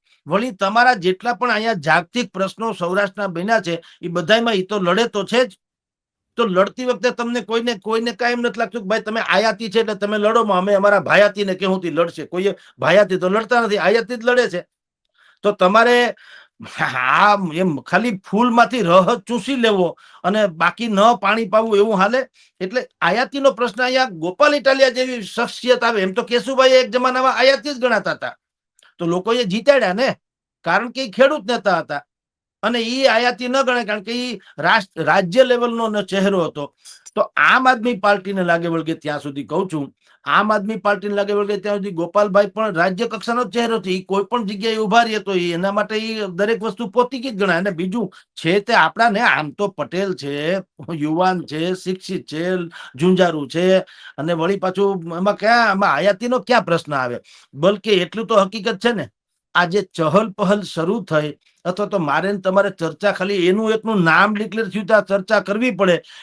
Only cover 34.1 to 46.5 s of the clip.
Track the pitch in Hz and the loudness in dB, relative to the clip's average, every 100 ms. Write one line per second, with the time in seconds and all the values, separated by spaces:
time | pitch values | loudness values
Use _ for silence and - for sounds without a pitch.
34.1 | 240 247 196 - - 160 220 190 - 151 | -6 -6 -10 -14 -4 0 0 0 -6 0
35.1 | 180 185 208 254 240 240 233 226 208 190 | 2 2 2 4 4 0 -2 -2 -2 -2
36.1 | 196 196 190 160 151 143 _ - - - | 0 0 0 -2 -6 -12 _ -20 -20 -10
37.1 | - - - 151 226 262 233 233 208 202 | -2 -2 2 4 4 4 2 0 0 0
38.1 | 202 190 196 175 170 170 165 160 160 160 | 0 -2 -4 0 0 0 -4 -4 -6 -6
39.1 | 147 147 139 117 156 190 156 139 _ _ | -8 -8 -10 -6 -4 -4 -6 -8 _ _
40.1 | _ - 160 208 214 202 220 202 202 202 | _ 0 2 2 0 -2 -4 -2 -2 -2
41.1 | 202 202 202 202 208 202 202 196 165 170 | -2 0 -2 -2 -4 -4 -4 -4 -6 0
42.1 | 208 208 190 208 214 220 170 180 185 233 | 2 4 4 2 0 -4 0 0 0 -6
43.1 | 220 - 240 226 226 233 226 185 185 185 | -6 -4 -4 -2 -2 -2 -2 -2 -6 -2
44.1 | 190 196 240 202 208 226 220 220 226 226 | -4 -2 -4 -4 -4 -4 -2 2 2 2
45.1 | 214 190 185 175 170 190 208 208 220 220 | -2 -2 -2 -2 -2 -2 -2 -2 -4 -4
46.1 | 220 202 175 208 | -6 -6 -2 -2